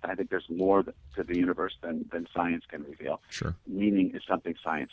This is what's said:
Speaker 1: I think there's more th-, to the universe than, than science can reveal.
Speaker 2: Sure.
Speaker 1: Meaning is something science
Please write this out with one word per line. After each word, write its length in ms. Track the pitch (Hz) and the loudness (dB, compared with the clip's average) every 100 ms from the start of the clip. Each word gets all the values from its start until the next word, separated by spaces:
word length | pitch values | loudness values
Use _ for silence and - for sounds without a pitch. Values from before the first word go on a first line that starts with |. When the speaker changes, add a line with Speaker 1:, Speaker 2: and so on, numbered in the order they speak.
Speaker 1:
I 120 | 87 92 | -6 -4
think 140 | 85 | -2
there's 200 | 92 - | -4 -2
more 340 | 85 95 98 | 2 6 6
th-, 120 | 90 - - - | 4 -4 -10 -6
to 80 | |
the 140 | 87 90 | 0 2
universe 400 | 90 82 95 - | 2 2 -4 -6
than, 240 | 85 80 - | -6 -6 -6
than 160 | 85 85 | -6 -4
science 320 | 87 85 82 - | -2 0 -2 -4
can 160 | 76 | -12
reveal. 380 | 73 - 67 78 _ | -12 -8 -6 -6 _
Speaker 2:
Sure. 260 | - - 85 - | -6 -4 -4 -6
Speaker 1:
Meaning 440 | 92 104 98 90 85 | 0 4 4 4 0
is 80 | - | -2
something 280 | 92 87 82 | -2 -2 -6
science 300 | 80 78 65 | -4 -4 -4